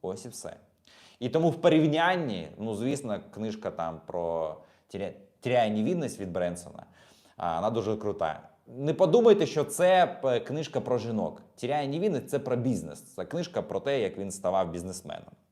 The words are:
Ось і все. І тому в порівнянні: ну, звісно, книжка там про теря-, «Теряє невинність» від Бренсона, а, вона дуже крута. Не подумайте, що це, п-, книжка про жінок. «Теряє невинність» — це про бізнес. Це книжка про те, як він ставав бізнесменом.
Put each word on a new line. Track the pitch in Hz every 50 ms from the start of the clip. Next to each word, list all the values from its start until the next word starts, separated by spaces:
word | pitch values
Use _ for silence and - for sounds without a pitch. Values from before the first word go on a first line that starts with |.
Ось | - 92 98 - -
і | 123
все. | 107 - - - - - _ _ _ _ _ - - - - - - _
І | 120 123
тому | - 160 165 170
в | - -
порівнянні: | - 180 156 156 156 156 147 160 165 180 185 180 165 127 104 90 82 76 85 85
ну, | 104 113 107
звісно, | 101 117 131 143 139 143 117 104 95 - - -
книжка | 104 110 110 107 107 - 95
там | 85 - 82 82 82 80 -
про | - - 87 85 82 82 82 80 78 78 - - _ _ _ _ _
теря-, | - 98 101 90 71 - - _ _ _
«Теряє | - 147 127 123 117 107
невинність» | 107 107 107 - 180 175 147 117 - -
від | 101 92
Бренсона, | 85 92 87 87 87 87 87 82 - - - _ _ _ - - - _ _ - _
а, | - - 85 82
вона | 82 95 110
дуже | 117 113 101 104 110
крута. | 107 107 104 98 - 85 80 78 85 - - _ _ _
Не | - 120 127 139 151 165
подумайте, | 165 190 170 160 240 226 233 208 - 165
що | 135 - 151 143
це, | - - - 180 180 185 185 180 170 180 -
п-, | - 135 123 117
книжка | - - 131 151 156 - - 135
про | - 120 127 120
жінок. | 104 117 113 107 90 78 - - - _ _
«Теряє | - - 120 143 147 143 135
невинність» — | 139 160 185 214 175 127 - -
це | 143 139
про | 143 131 127
бізнес. | 120 117 131 120 90 85 78 73 -
Це | - - - - 92
книжка | - - 170 170 - - 113
про | 95 - - 98
те, | - 139 139 135
як | 107 92 85 95
він | 95 98
ставав | 90 - - 90 92 95 92 85
бізнесменом. | 82 87 82 95 92 - - - 78 80 - - - _ _ _